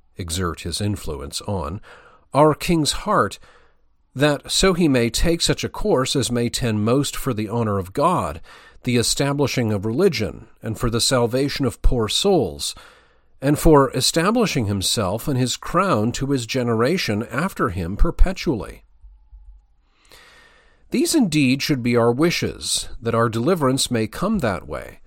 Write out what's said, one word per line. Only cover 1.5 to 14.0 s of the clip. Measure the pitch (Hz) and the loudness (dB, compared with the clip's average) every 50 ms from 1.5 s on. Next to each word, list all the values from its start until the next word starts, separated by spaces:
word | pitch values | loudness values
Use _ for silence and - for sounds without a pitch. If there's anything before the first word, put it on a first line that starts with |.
| 101 90 71 73 90 110 - - - - - - - _ _ _ - | -4 -4 -4 -6 -8 -10 -12 -16 -20 -20 -20 -20 -20 _ _ _ 2
our | 135 151 156 143 | 4 4 4 4
king's | - - - 175 160 147 - | 2 0 0 0 2 2 0
heart, | - - - 208 202 151 110 95 - - - - - - _ _ _ _ _ _ _ _ _ _ - | -2 -4 -2 0 2 2 2 0 -4 -10 -18 -20 -20 -20 _ _ _ _ _ _ _ _ _ _ -4
that | 127 143 151 143 131 - - | 0 0 2 0 -2 -4 -2
so | - - 190 196 180 | 0 2 2 2 4
he | 170 180 | 4 4
may | 147 131 123 117 117 | 4 4 2 2 0
take | - - - 170 170 170 | 0 2 2 2 2 2
such | - - 139 - - | 0 -2 0 -2 -4
a | - | -6
course | - - - 214 165 127 131 - - | -6 -4 0 0 2 2 0 0 -2
as | 139 113 - | -2 -2 0
may | 120 120 120 | 0 0 0
tend | 117 - - 131 117 107 107 104 | -2 -2 -2 -2 -2 0 0 2
most | 113 127 143 139 - - | 2 2 2 0 -2 -4
for | - - 139 117 | -4 -4 -4 -4
the | 104 110 95 | -4 -4 -4
honor | 113 120 113 107 101 98 | -2 -2 -2 0 -2 -2
of | 90 95 | -4 -4
God, | - 143 143 190 240 127 95 76 73 - - - - - - - - - - | -2 0 2 2 2 0 -2 -4 -6 -10 -14 -20 -20 -20 -20 -20 -20 -8 -2
the | 127 120 | 0 0
establishing | 120 110 - - - 139 139 139 143 139 117 - 135 120 107 107 | 2 2 0 0 0 0 0 0 0 0 0 0 0 0 0 -2
of | 98 95 | -2 -2
religion, | 110 113 147 196 196 131 107 104 78 62 55 - - - _ | -2 0 2 2 2 2 0 -4 -6 -6 -10 -16 -20 -20 _
and | - 85 - - | -10 -8 -6 -4
for | - 117 | -2 -2
the | 113 117 | 0 0
salvation | - - 135 123 120 110 123 131 143 135 - - 135 | 0 2 2 2 2 2 0 0 -2 -2 -2 -2 -2
of | 120 - - | -2 0 2
poor | - - 135 120 107 | 2 4 4 2 0
souls, | 98 - - - 202 190 156 107 80 71 71 - - - - - - - - _ _ _ _ _ _ _ _ | 0 0 0 2 2 2 2 2 0 -4 -8 -10 -10 -10 -12 -18 -20 -20 -20 _ _ _ _ _ _ _ _
and | 135 143 151 147 | 0 0 2 4
for | - 165 151 139 135 127 | 6 8 8 8 6 4
establishing | - 131 | 2 -2